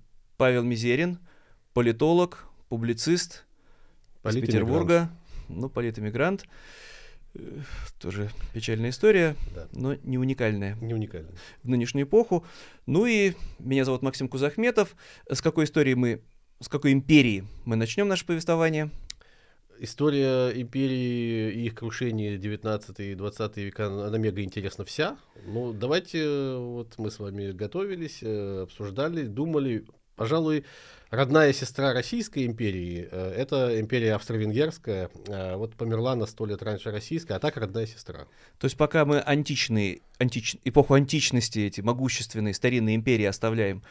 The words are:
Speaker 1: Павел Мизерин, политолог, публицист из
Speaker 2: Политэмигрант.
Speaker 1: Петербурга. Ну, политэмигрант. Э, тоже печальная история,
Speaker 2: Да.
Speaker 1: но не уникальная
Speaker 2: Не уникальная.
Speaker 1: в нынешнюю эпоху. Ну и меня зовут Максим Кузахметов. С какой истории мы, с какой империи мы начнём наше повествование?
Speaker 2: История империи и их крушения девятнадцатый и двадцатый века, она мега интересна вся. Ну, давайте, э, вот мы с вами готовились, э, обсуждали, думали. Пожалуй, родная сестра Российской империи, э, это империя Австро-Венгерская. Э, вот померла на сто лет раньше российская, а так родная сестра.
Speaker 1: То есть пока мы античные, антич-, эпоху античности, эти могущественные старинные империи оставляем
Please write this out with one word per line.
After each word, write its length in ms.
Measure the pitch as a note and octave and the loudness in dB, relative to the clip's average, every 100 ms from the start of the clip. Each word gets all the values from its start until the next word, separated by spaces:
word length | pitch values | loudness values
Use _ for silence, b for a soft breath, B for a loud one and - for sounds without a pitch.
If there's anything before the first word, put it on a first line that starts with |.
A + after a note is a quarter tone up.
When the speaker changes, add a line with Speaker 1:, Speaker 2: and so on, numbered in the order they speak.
| - - - - | -14 -20 -12 2
Speaker 1:
Павел 260 | B2+ B2 | 4 4
Мизерин, 560 | A#2+ A#2 A#2+ B2+ F3 F3 b b b b _ | 2 0 2 2 2 -2 b b b b _
политолог, 720 | - A#2+ A#2 D3+ E3+ F3 - - - - | 2 2 4 4 4 2 -2 -20 -20 -8
публицист 760 | A#2 A#2 A#2 D3 F3 - - | -4 -2 -2 2 0 0 -10
из 760 | - _ _ - - - - - | -20 _ _ -20 -20 -20 -20 -8
Speaker 2:
Политэмигрант. 240 | - A2+ A#2+ | -2 0 2
Speaker 1:
Петербурга. 600 | A2 - D3+ F3 E3+ E3 - b b b | 2 4 2 4 4 4 -4 b b b
Ну, 200 | E2 C3 | -8 -6
политэмигрант. 760 | - A#2+ A2 G#2+ A2+ D#3 G3 - B B B B B B B - - | -4 -4 -4 -4 0 0 -2 -6 B B B B B B B -18 -16
Э, 240 | - - C#3+ B B - | -14 -12 -12 B B -10
тоже 320 | - F#2+ G#2 - - | -8 -6 -6 -6 -8
печальная 380 | A2+ A2 A2 A#2 | -6 -4 -2 -2
история, 460 | B2 G#3+ G3 E3 D3 - | 2 6 6 4 2 -6
Speaker 2:
Да. 140 | - - | -8 -12
Speaker 1:
но 200 | - B2+ C#3+ | -6 -4 -4
не 140 | - B2+ | -4 -2
уникальная 580 | C3 C3 A#2 G#2 G2+ A2 | 0 0 0 0 -4 -6
Speaker 2:
Не 140 | A2+ A#2 | -6 -4
уникальная. 360 | G#2+ F2 E2 F2 B B | -4 -8 -14 -16 B B
Speaker 1:
в 80 | A#2+ | 0
нынешнюю 380 | B2+ A#2+ C#3 C#3 | 0 0 -2 4
эпоху. 360 | A3 A3+ F3 E3 B B B - | 4 4 2 -2 B B B 0
Ну 180 | C#3+ A#3+ | 2 4
и 280 | A3 G3 F3 B B | 4 2 0 B B
меня 260 | - C3+ C3 | -2 2 2
зовут 160 | C3 | 0
Максим 260 | C3+ - C3 | -2 -2 -4
Кузахметов. 680 | B2+ C#3+ D3+ A#3+ A#3 F#3+ B B B - | -2 -2 2 2 2 0 B B B -6
С 120 | B2+ | -2
какой 220 | E3 D#3+ D3+ | 0 2 2
истории 280 | D#3 C#3 | 4 4
мы, 280 | B2+ B2 A2 - - _ - | 4 2 0 -8 -20 _ -20
с 80 | - | -8
какой 240 | C#3+ C#3+ | 0 4
империи 540 | C#3 C#3 D3+ B2 G2+ G2 - - | 4 8 8 8 2 -4 -10 -2
мы 100 | A2+ | 0
начнём 320 | A2+ - G3+ | 0 0 0
наше 180 | F#3 - | 0 -2
повествование? 640 | E3+ E3 E3 E3 D#3 D3+ - - - b b b b _ - | -2 0 2 2 2 -4 -6 -14 -18 b b b b _ -12
Speaker 2:
История 680 | A#2 - D3 C#3+ C3+ C3 B2+ A#2 | -10 0 2 4 4 4 2 0
империи 920 | A#2 C3 C3+ B2+ B2 A#2+ A#2 A2+ A2 | -4 -2 0 0 0 -2 -2 -2 -2
и 120 | G#2+ A#2 | -2 -6
их 80 | |
крушения 640 | A2+ A2+ - B2 A2 G#2 G2+ | -6 -8 -4 -2 -2 -2 -4
девятнадцатый 760 | G2+ G#2 A2 G#2+ - G2 G2 | -6 -6 -4 -4 -6 -10 -10
и 20 | F#2+ | -6
двадцатый 480 | G2+ - G#2+ G#2+ | -8 -6 -6 -6
века, 240 | G2+ - G#2 | -8 -6 -6
она 280 | G2 G#2 A2 | -4 -4 -2
мега 240 | A2 G2 | 0 -2
интересна 420 | G2 - F#2+ - G2 | -6 -6 -8 -8 -8
вся. 320 | - E3 C#4+ _ - G2 | -4 -4 -6 _ -20 -10
Ну, 260 | G#2+ B2 | -6 -6
давайте, 460 | G#2+ B2 D#3+ F#3 E3 | -6 -2 -2 -2 -4
э, 320 | D3+ C#3+ C3+ B2+ | -2 -2 -2 -4
вот 380 | A#2+ A#2+ A2+ - | -8 -10 -10 -8
мы 100 | G#2+ | -8
с 80 | G#2+ | -6
вами 340 | G2+ G2 G2 | -8 -6 -6
готовились, 680 | F#2 G#2 F3 G3 F3+ D#3+ - | -6 -6 -4 -6 -6 -10 -8
э, 400 | A2 G#2+ G2 G2 | -6 -4 -4 -6
обсуждали, 640 | F#2 - G#2 G2 D3+ E3+ | -8 -10 -8 -4 -2 -2
думали. 600 | C3 G#2 D#3+ D#3 C3+ A2 - _ _ - | -4 -4 -2 0 0 -2 -6 _ _ -6
Пожалуй, 480 | A2+ D#3+ D#3 D3+ C#3+ B B B B | 0 0 2 0 -4 B B B B
родная 420 | A2+ C3+ D3+ D3+ | 0 4 6 6
сестра 420 | C3+ B2+ - C#3 | 4 -2 -2 0
Российской 520 | B2 A#2 A#3+ G#3+ D3 B2 | 0 -2 -4 -4 -2 -2
империи, 600 | A2+ A2 F#2 F2 F2 F2 | -2 -2 -2 -4 -6 -8
э, 240 | F#2 F#2 F#2+ | -6 -6 -4
это 440 | C3+ C#3+ B2 A2+ | -2 0 2 0
империя 340 | A2 B2 A2+ | 0 2 2
Австро-Венгерская. 960 | G#2 - A2+ G#2+ A2 D#3 D#3+ - G2 F2+ - - | 0 -2 -2 0 2 0 -2 -6 -4 -6 -10 -10
Э, 280 | G2 F#2 F#2 | -8 -6 -6
вот 180 | A2 | -6
померла 420 | - A#2 A2+ A#2+ B2+ | -6 -2 0 0 0
на 120 | A2 | -2
сто 180 | - G#2+ | -4 -6
лет 160 | G2+ | -4
раньше 300 | G2+ G#2 - | -4 -6 -6
российская, 440 | G#2 - E3 E3 F#2 | -8 -6 -6 -4 -2
а 40 | |
так 180 | D3+ C#3+ | -2 -2
родная 300 | G#2+ G#2 A2 | -4 -4 -6
сестра. 400 | - - - C#2+ b b - | -8 -16 -16 -18 b b -4
Speaker 1:
То 60 | C#3 | -2
есть 120 | - | 2
пока 260 | D3+ D#3+ D3 | 2 4 4
мы 140 | D3 | 4
античные, 840 | - D3 C#3+ C3+ - A2 G2+ - - - | 2 0 0 -2 0 0 0 -4 -10 -2
антич-, 380 | B2+ B2 - - | -2 0 -4 -4
эпоху 300 | - D3 C3+ | 4 6 8
античности, 680 | C#3 C#3 D#3 - B2 A2+ A2 | 6 6 2 2 2 0 0
эти 220 | G#2 - | -2 -2
могущественные 720 | G2+ B2 C3 - A#2 A2 G#2+ | -2 0 0 -2 -4 -2 -2
старинные 440 | F#2+ B2+ B2 A2 A2 | 0 2 2 2 2
империи 260 | A2+ A#2 G#2 | 4 4 2
оставляем 560 | G2 A2+ A2 G2+ F#2+ B | 0 0 0 0 -2 B